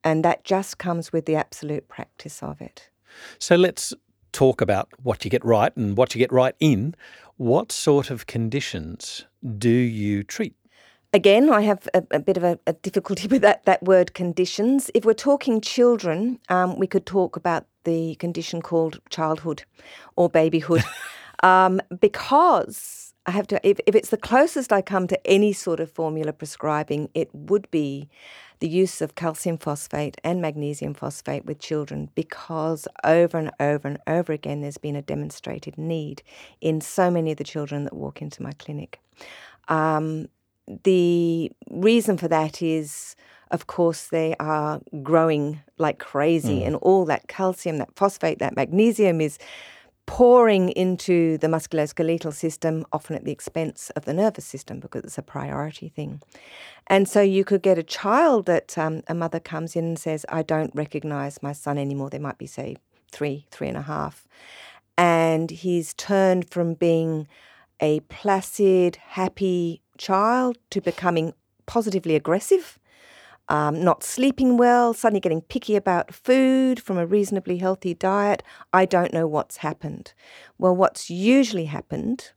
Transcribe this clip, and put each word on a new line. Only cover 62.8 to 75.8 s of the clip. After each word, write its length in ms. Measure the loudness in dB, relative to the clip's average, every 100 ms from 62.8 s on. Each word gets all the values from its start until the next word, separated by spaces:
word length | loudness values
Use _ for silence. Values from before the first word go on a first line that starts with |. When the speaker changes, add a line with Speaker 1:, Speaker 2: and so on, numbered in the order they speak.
| _ _ _
Speaker 1:
three, 340 | -8 -8 -8 _
three 160 | -10 -8
and 100 | -8
a 60 |
half. 440 | -8 -8 -8 -12 _ _ -20 -20 -20 -20 _ 0
And 520 | 2 4 2 0 -2
he's 420 | -6 -2 -2 -4
turned 560 | -12 -2 2 4 2 -2
from 240 | -4 -4
being 540 | 0 2 2 0 -4 -8 _ _ _ _ _
a 220 | 0 0
placid, 960 | _ -6 -2 -2 -2 2 4 4 2 -2
happy 840 | -12 -4 -4 -2 -2 -2 -4 -6 _ _
child 600 | -2 2 2 2 0 -4 _
to 100 | -4
becoming 520 | -4 -2 0 0 -2 -8 _ _ -4
positively 480 | -4 -2 -4 0 0
aggressive, 640 | 0 -2 2 0 0 _ _ _ -20 -20 -20 _ -4
um, 340 | -2 0 2
not 200 | 2 2
sleeping 520 | -2 0 0 2 2 4
well, 360 | 6 6 4
suddenly 260 | 2 0 2
getting 220 | 0 -2
picky 340 | -4 -8 0
about 380 | 0